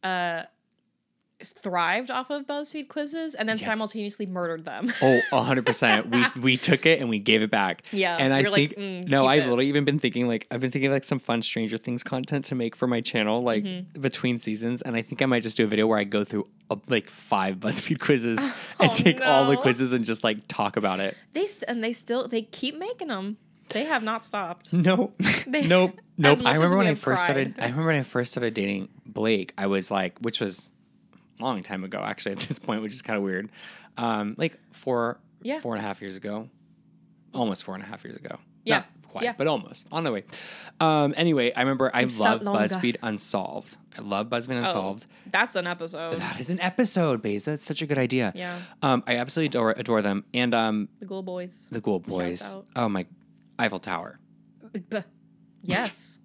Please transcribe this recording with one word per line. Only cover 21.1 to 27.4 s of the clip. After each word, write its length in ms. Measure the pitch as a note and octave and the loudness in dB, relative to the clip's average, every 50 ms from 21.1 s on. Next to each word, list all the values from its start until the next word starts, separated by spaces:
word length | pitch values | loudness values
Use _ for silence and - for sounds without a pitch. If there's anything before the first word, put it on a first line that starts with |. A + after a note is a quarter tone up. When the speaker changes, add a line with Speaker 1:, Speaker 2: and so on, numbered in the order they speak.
| - - - _ _ | -4 -8 -16 _ _
Speaker 1:
They 100 | D4+ F#4+ | -4 -4
st-, 180 | G#4 - - - - | -4 -4 -8 -8 -6
and 160 | A#3+ A#3+ A3 | -6 -4 -4
they 80 | A3+ A#3+ | -4 -6
still, 340 | - - - A#3 B3+ B3+ | -6 -6 -4 -4 -2 -2
they 140 | A3+ A#3+ A3+ | -2 -4 -4
keep 380 | A3 - - - - B3+ - D#4 | -4 -6 -10 -6 -6 -6 -6 -6
making 320 | F4 G#4 B4 - G4 D#4 | -8 -10 -8 -8 -8 -8
'em. 260 | A#3+ F#3+ F#3+ G3+ G#3+ - _ _ _ _ _ _ | -6 -6 -6 -8 -8 -10 _ _ _ _ _ _
They 120 | - G#3+ C#4+ | -4 -4 -2
have 180 | D#4 D#4 C4 A3 | 0 -2 -2 -2
not 200 | A3 A3+ A3+ - | -2 -6 -6 -6
stopped. 480 | - - G#3 F#3+ E3+ F3 - _ - - | -6 -6 -6 -6 -6 -8 -12 _ -2 2
Speaker 2:
No. 400 | F3 E3+ F#3 F#3 F3+ F3+ G3+ - _ | 4 6 6 6 4 2 0 -2 _
<laughs> 280 | - - - - - - | 0 0 0 0 -2 -2
Speaker 1:
They, 180 | B3+ D4+ F3+ | 0 0 4
Speaker 2:
Nope. 320 | D#3+ F3 F#3 F#3 F3+ - - _ _ | 6 6 6 6 4 2 -6 _ _
Speaker 1:
<laughs> 100 | _ - | _ 4
as 200 | D#3 C#3 C#3+ C#3 | 8 8 8 8
Speaker 2:
Nope. 0 | |
Speaker 1:
much 80 | B2 | 6
Speaker 2:
I 40 | C3 C3 | 2 4
Speaker 1:
as 40 | D#3 | 6
Speaker 2:
remember 180 | D#3+ F3+ F3+ | 4 4 6
Speaker 1:
we 20 | G3 | 4
Speaker 2:
when 80 | G3 | 4
I 40 | F3+ | 4
Speaker 1:
have 100 | D3+ - | 2 2
Speaker 2:
first 240 | - - - F#3 F3 | 0 0 2 2 2
started, 300 | F3 - C#3 | 2 2 2